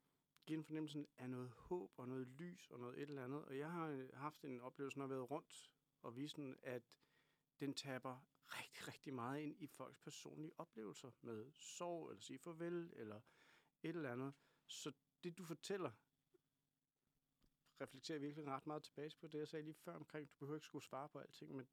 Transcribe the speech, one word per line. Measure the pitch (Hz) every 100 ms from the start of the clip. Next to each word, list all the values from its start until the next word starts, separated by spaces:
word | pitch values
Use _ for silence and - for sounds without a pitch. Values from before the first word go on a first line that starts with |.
| _ _ _ - -
giver | 156
en |
fornemmelse | 151 156 151 147 147 -
af | 127
noget | 127 127
håb | 120 - 180 190 -
og | 127
noget | 131 127
lys | 131 175 180 -
og | 127
noget | 123 131
et | 143
eller | 143
andet. | 127 143
Og | - 135
jeg | 151
har, | 175 160
øh, | 139 131
haft | 139 147 -
en | 147 123
oplevelse, | 127 131 139 135
når |
jeg | 135
har | 131
været | 123
rundt | 156 - - - - _ _
og | - 117
vist | 147 151
den, | 139 -
at | 139 123 - - _ - - _ _ -
den | 143
tapper | 139 139 127 131 127 - - -
rigtig, | - - - -
rigtig | - -
meget | 131 120 143
ind | 151 180
i | 147
folks | - 127 123
personlige | - 143 143 147 156 -
oplevelser | 165 220 214 151 131 -
med | 120 110 127
sorg, | - - - 175 170 143
eller | 101
sige | - 131
farvel, | 170 160 170 175 170 -
eller | 110 104 - - - - - _
et | 160 170
eller | 143
andet. | 120 135 - - - -
Så | - 156 - _ _
det, | 175 170
du |
fortæller, | 165 165 - 196 156 110 _ _ _ - _ _ _ _ _ _ _ _ _ _ - _ _ -
reflekterer | 135 131 - 156
virkelig | 143 147 143
ret | 135 -
meget | 151
tilbage | - - 151 -
på | 165
det, | 151
jeg | 151
sagde | 156
lige | 151
før | 156 -
omkring, | 165 151 151 143
du | -
behøver | 139 151
ikke | -
skulle | 147
svare | - 131 147
på | 143
alting, | - - 151 139
men | 127